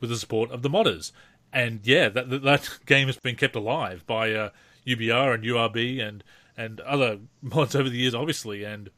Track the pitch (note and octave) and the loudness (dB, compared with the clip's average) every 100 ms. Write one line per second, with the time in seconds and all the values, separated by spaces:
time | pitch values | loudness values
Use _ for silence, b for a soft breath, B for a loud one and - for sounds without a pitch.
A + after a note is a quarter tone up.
0 | A#2 A#2 - A2 A#2 B2 C3+ F3 G3+ E2+ | -6 -4 -2 0 0 -2 0 2 2 0
1 | D#2+ b b b _ C3 A#2+ A2+ G#2 C#3+ | -8 b b b _ -2 -2 -2 4 6
2 | C3 G#2 B2+ C3+ C3+ C#3+ - - - C#3 | 6 0 -4 -2 2 2 2 -14 2 4
3 | C3+ B2+ B2+ A#2 C#3 A#2 G#2+ D3 A2 F2+ | 4 -2 -4 0 -2 0 -2 -2 -2 -8
4 | - A2+ A2 G#2+ G#2+ - b b - B2 | -4 0 0 0 -4 -8 b b -4 -2
5 | A2+ A#2 C3+ A#2 A2+ A#2+ A2+ A2 A#2+ C3 | 2 2 2 2 0 0 0 0 -2 -2
6 | G#2+ G#2 - b b - A2+ A2 - C#3+ | -6 -10 -20 b b -12 -12 -10 -4 2
7 | B2+ G#2 A2+ _ C3 C3 C#3 C#3 C3+ A#2+ | 2 0 -10 _ -4 0 2 2 0 0
8 | B2+ A#2 D3+ - A2+ G2+ G#2 G#2 G2 | 0 0 -2 -4 -6 -8 -8 -10 -14